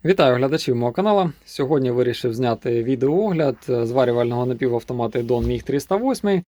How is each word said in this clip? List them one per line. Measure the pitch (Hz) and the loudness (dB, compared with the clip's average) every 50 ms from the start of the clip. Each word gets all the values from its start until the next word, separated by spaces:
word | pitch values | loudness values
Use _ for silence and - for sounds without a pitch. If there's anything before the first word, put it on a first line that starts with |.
| - | 2
Вітаю | 156 190 - 156 131 123 | 0 2 4 4 4 4
глядачів | 123 135 135 151 160 - - 127 | 2 2 0 0 -2 0 -2 -2
мого | 117 120 120 | 0 0 -2
каналу. | 117 - 190 214 208 202 185 165 143 _ _ | -2 0 0 2 2 2 2 0 -4 _ _
Сьогодні | - - - 139 127 156 143 131 123 | -16 -6 -4 -2 0 2 2 2 2
вирішив | 120 123 123 120 113 - - 120 113 | 2 2 0 0 0 -2 -4 -4 -2
зняти | 117 127 120 113 110 - 123 120 117 | 0 0 0 -2 -2 -2 -2 -2 0
відеоогляд, | 113 123 135 120 127 139 156 185 214 214 180 160 156 139 127 - - - | 0 -2 -2 0 0 0 2 2 0 0 0 0 0 0 -2 -4 -4 -2
е, | 127 120 117 | -2 0 0
зварювального | 113 120 135 127 120 120 120 120 120 120 123 123 | 0 2 2 2 2 2 2 0 0 0 -2 -2
напівавтомата | 127 123 117 135 123 120 117 - - 131 120 117 113 - 127 | -2 -2 -2 -2 -2 -2 -2 -4 -6 -4 -4 -4 -2 -2 -4
Eidon | 120 117 123 120 117 | 0 0 0 0 2
MIG | 117 123 117 | -2 -2 -4
триста | - - 139 143 - - 190 | -4 -4 -4 -4 -2 -2 -2
восьмий. | 202 240 269 254 - - 202 196 185 175 _ | 0 0 -2 -2 0 0 0 0 0 -2 _